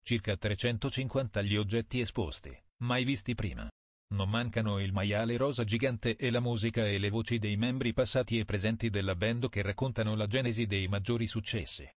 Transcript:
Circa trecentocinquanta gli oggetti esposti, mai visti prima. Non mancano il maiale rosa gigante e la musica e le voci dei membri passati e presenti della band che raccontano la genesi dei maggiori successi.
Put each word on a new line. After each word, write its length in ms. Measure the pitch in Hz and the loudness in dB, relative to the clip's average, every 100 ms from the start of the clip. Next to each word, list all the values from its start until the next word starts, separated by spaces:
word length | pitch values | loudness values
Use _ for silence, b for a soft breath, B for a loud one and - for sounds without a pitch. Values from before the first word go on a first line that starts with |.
Circa 360 | - 117 107 95 | 0 -2 0 -2
trecentocinquanta 1040 | 104 104 120 110 139 127 135 135 123 104 | -2 0 0 0 -2 -2 -2 -2 -2 -2
gli 160 | 101 104 | 0 0
oggetti 420 | 104 117 113 123 | 2 -2 0 -2
esposti, 580 | 113 - 85 - 69 64 _ _ | -2 -2 -2 -4 -10 -16 _ _
mai 200 | 120 123 | -2 0
visti 320 | 127 139 - | 0 0 -2
prima. 340 | 120 98 - - _ _ _ _ | -2 -4 -4 -10 _ _ _ _
Non 160 | 98 98 | -2 0
mancano 500 | 110 120 117 107 98 | 0 0 0 0 0
il 140 | 98 | 0
maiale 420 | 98 101 104 117 | 0 2 2 0
rosa 300 | 120 139 120 | 0 0 0
gigante 500 | 107 117 131 117 117 | 0 2 2 0 -2
e 140 | 110 131 | 0 0
la 100 | 120 | 2
musica 480 | 123 117 117 117 107 | 2 0 0 2 2
e 120 | 101 | 2
le 100 | 101 | 2
voci 280 | 110 110 120 | 0 2 0
dei 200 | 104 104 | 2 2
membri 340 | 120 127 120 | 2 2 0
passati 480 | 110 131 131 - 113 | 2 2 2 2 0
e 60 | |
presenti 440 | 104 101 104 113 117 | 0 0 0 0 0
della 260 | 98 95 | 0 0
band 340 | 87 107 117 127 | 0 0 0 -2
che 120 | 104 | 0
raccontano 540 | 101 98 135 117 107 | -2 0 -2 0 0
la 120 | 107 104 | 2 2
genesi 380 | 127 123 113 110 | 2 0 0 0
dei 200 | 98 95 | 0 0
maggiori 400 | 101 95 117 117 | 0 0 0 0
successi. 580 | 117 104 113 80 - 65 | -2 -4 -4 -4 -8 -10